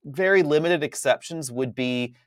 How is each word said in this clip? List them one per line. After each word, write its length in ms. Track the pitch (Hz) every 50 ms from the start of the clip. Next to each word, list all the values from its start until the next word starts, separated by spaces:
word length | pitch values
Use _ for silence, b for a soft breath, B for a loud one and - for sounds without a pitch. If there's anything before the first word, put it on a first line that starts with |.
| -
Very 400 | 147 135 143 190 190 196 196 175
limited 400 | 147 147 151 156 170 180 160 147
exceptions 680 | 139 - - - 135 120 - - - 170 160 156 123
would 220 | 120 123 131 127 101
be 400 | - 127 127 123 123 123 123 b b b